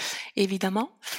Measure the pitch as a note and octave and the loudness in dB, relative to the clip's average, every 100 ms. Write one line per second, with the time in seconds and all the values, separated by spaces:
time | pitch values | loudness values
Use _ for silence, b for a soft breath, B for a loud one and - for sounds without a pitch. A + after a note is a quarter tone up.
0 | B B B - G3 G3 F#3+ G3+ B3+ _ | B B B 2 2 2 2 2 -2 _
1 | B | B